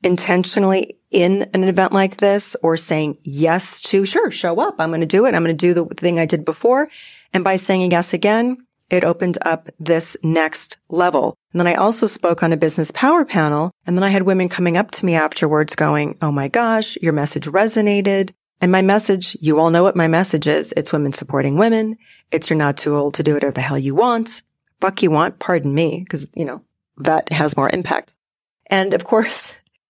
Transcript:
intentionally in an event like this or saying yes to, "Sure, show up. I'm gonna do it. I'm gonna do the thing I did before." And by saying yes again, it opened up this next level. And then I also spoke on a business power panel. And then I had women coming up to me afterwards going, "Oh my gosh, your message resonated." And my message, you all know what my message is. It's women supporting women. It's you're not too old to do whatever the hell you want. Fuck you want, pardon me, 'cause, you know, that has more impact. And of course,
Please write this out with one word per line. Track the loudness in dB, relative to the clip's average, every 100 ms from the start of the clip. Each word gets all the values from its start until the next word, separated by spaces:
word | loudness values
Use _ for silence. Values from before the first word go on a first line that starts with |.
intentionally | 0 0 2 0 0 0 2 2 -2 -10 _
in | 2 2 2 0
an | 0
event | 0 2 2
like | 2 0 0
this | 2 2 -2 -2
or | 0 0
saying | -2 -2 -2 -6
yes | -10 0 2 2 -2 -8
to, | -2 0 0
"Sure, | 0 -2
show | -2 -2 -2
up. | -2 -2
I'm | -2
gonna | -2 0
do | 2 2
it. |
I'm | 2
gonna | 0
do | 0 2
the | 0 -2
thing | -4 -2 0
I | 0
did | -2 -4
before." | -2 2 2 0 -6 -20 -20 _
And | -2
by | 0 0
saying | 0 0 2
yes | 0 0
again, | 0 2 2 0 -4 _ _ _
it | 0
opened | 0 0 -2 -2
up | -2 -4 -6 -10
this | 0 0 0 -4
next | -2 0 0 -4 -10 -14 _
level. | 0 2 2 0 -4 _
And | 0
then | 0
I | 2
also | 0 2 -2
spoke | 0 -2 0
on | 0
a | 2
business | 0 0 -4
power | 0 2 2 2
panel. | 0 0 0 -2 -6 -2
And | 0
then |
I | 2
had | 2
women | 2 2 0
coming | -2 0 0
up | -2
to | -4 0
me | 0
afterwards | 0 -2 0 0 0 0
going, | 0 0 -2 -4
"Oh | -4
my | -2 -2
gosh, | -2 0 0 -2 -4
your | -2
message | 0 -2 -4 -2
resonated." | 0 2 2 2 2 0 0 -2 -8 _ _
And | 2
my | 4
message, | 4 2 2 0 -2 -4
you | 0 2
all | 4
know | 4
what | 4 4
my | 2
message | 2 0 0 0
is. | 0 -2 -4
It's | -2
women | -2 -2
supporting | -4 -4 -2 0 2
women. | 2 2 -2 -8 _ -20 _
It's | -4 -2
you're | 0
not | 0 -2
too | -2 0
old | -2 -2
to |
do | 0
whatever | 0 -2
the | -2
hell | -4 -2
you | -2 0
want. | 2 0 -4 -8 -14 _ _ _
Fuck | -4 0
you | 2
want, | 2 0 -2
pardon | -2 -2 0
me, | 0 0 -2 -8
'cause, | -10 -10 -8
you | -8
know, | -10 -18 _ _ -6
that | -2 0 -2
has | -2 -2 0
more | -2
impact. | -2 -4 -6 -6 _ _ _ _ _ _
And | -2 0
of | -2
course, | 0 0 0 -6 -12 -20 _ _ _